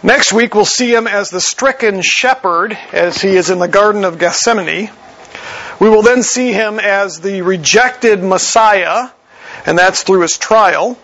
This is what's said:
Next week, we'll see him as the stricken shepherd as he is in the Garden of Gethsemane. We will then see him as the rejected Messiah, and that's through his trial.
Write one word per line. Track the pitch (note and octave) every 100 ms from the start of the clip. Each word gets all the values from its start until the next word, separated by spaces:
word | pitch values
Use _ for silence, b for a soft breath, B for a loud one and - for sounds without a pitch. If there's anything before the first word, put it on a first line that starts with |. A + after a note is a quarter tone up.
Next | F#3+ C4+ -
week, | G#3 A#3
we'll | G#3+ G3+
see | - B3
him | A#3 A3+
as | G3+ G3
the | F3+
stricken | - - C4+ B3+ A3+ G3
shepherd | E3+ - B3+ - F#3+ E3+ G#3 F#3+ -
as | F3 F3 -
he | G3 F#3+
is | F3
in | F#3
the | F3
Garden | F#3+ G#3 G#3
of | G3 E3
Gethsemane. | E3+ E3+ - A3 E3 D#3+ G#3+ - - - B B B B B B
We | G#3+
will | A3
then | G#3+ B3+
see | A#3 B3 B3+
him | G3+ G#3+ G#3+
as | G#3 G3 G3+ D#3+
the | F3+ G3
rejected | F3+ F#3 D3 G#3 B3 B3+ A#3 G3+
Messiah, | F#3 F#3 - A3+ A3 G3+ E3+ F#3+ B3+ _ _ B B B
and | - E3
that's | F3+ F#3
through | - F#3+
his | E3+ -
trial. | - A3 G3+ D3+ F#3+ B3